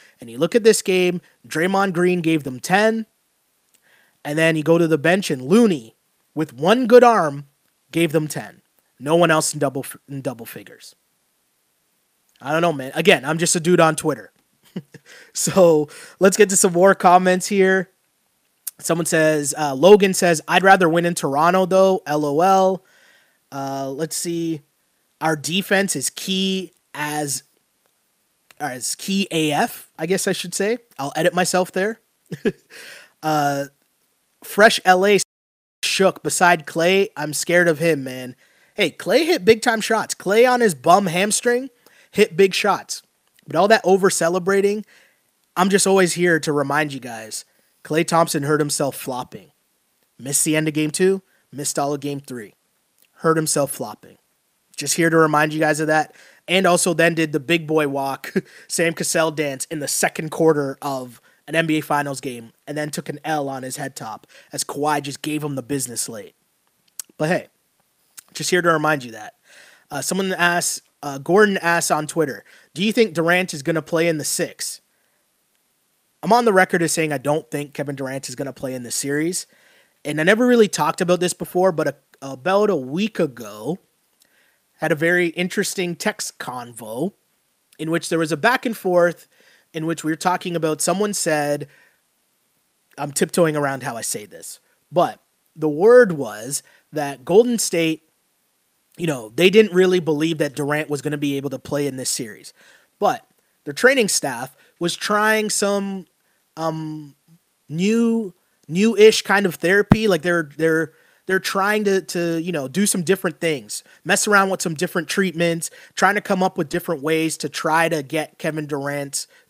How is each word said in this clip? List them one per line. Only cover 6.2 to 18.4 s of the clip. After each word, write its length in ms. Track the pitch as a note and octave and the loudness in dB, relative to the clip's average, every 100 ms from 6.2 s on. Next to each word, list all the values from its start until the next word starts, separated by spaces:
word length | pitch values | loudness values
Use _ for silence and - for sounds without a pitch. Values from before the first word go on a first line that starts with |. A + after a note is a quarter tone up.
| _ D3+ | _ -6
with 180 | D#3 | -6
one 340 | A#2+ E3 A#3+ A#3 | 0 2 2 6
good 180 | B3 A#3+ | 8 8
arm, 420 | G#3+ D#3 C#3 C#3+ _ _ _ _ | 6 0 -4 -14 _ _ _ _
gave 220 | E3 E3+ | -2 0
them 160 | D#3+ D3+ | 0 -2
ten. 340 | D3+ G#2 - _ _ _ - | -8 -14 -18 _ _ _ -10
No 160 | C3+ E3+ | 0 4
one 160 | E3 | 4
else 220 | D#3 - | 2 0
in 60 | D3+ | -2
double, 260 | C#3+ C3+ - - - | -4 -4 -10 -14 -14
in 140 | C#3 | -10
double 240 | C3 A#2 A2+ | -10 -10 -14
figures. 480 | - F#2+ - - - _ _ _ _ _ _ _ _ _ _ _ _ _ _ | -18 -20 -20 -20 -20 _ _ _ _ _ _ _ _ _ _ _ _ _ _
I 120 | B2+ | -4
don't 100 | D#3+ | 0
know, 120 | E3+ | 0
man. 180 | C#3+ C3 | -2 -6
Again, 320 | D#3 E3+ D#3+ C3 | 0 4 4 2
I'm 140 | D#3+ | -2
just 160 | E3+ F3+ | -2 0
a 40 | |
dude 200 | D#3+ F3 | 2 4
on 160 | D#3+ D#3 | 4 2
Twitter. 360 | D#3 C3 - _ _ _ _ F3+ | -4 -6 -10 _ _ _ _ -16
<laughs> 80 | - - _ - - | -16 -20 _ -20 -14
So 560 | - - F#3+ E3+ D#3 D3 - - - | -6 0 6 6 6 0 -8 -16 2
let's 180 | F#3+ G3+ | 4 6
get 120 | G3+ | 4
to 80 | F#3+ | 4
some 160 | G3 | 2
more 200 | E3+ F#3+ | 6 6
comments 540 | F#3 F#3 F3+ F#3 F#3 - | 6 6 6 6 0 0
here. 420 | G3+ F#3+ F#3+ F3+ _ _ _ _ _ | 2 2 2 -2 _ _ _ _ _